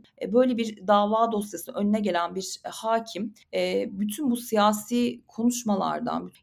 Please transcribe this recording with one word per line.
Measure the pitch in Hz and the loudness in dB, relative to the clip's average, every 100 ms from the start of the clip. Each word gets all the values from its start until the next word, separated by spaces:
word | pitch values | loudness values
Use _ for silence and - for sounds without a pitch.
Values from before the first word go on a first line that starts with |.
| - - | -20 -10
E, | - | 0
böyle | 226 254 226 | 4 4 2
bir | 220 - 190 | -2 -2 4
dava | 208 208 220 226 | 4 6 4 2
dosyası | 214 208 165 - | 2 -4 -8 -10
önüne | - 208 214 | -2 0 2
gelen | 208 175 175 | 2 0 -2
bir, | 185 180 - | -4 -8 -8
e, | - | -12
hakim, | - 220 226 226 - 214 - _ | -6 -2 -2 -2 -6 -8 -10 _
e, | 185 180 190 - | -2 0 0 -2
bütün | 196 208 208 269 | -4 -4 -2 -2
bu | 240 | -2
siyasi | - 214 208 208 - 240 240 240 - | 0 2 2 2 0 0 0 -2 -10
konuşmalardan, | - 233 240 214 196 165 151 156 160 180 - | -2 0 0 0 0 0 -2 -2 -4 -6 -12